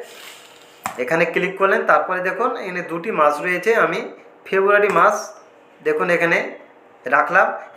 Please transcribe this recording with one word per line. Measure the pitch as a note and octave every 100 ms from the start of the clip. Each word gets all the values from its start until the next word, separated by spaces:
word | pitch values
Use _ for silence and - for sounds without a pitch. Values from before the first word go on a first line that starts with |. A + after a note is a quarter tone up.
| - - - - - - - - - -
এখানে | B2 E3 E3+
ক্লিক | F3+ F3 -
করলেন, | G3 A3 -
তারপরে | D#3 - F3+ F3+
দেখুন | F3+ B3 A#3+
এখানে | G3+ F3+ E3+
দুটি | E3 A3 F#3
মাস | D3 D3
রয়েছে, | F3 F3+ G#3+ A3+ D#3+
আমি | F#3 - - - - -
ফেব্রুয়ারি | F#3+ G3+ G3+ G3+ E3+
মাস | G3 G#3 - - - - _ - D3+
দেখুন | D3+ F3+ E3+
এখানে | E3+ F#3 - - - - - - B2+ C#3+
রাখলাম | D3 F3+ - - -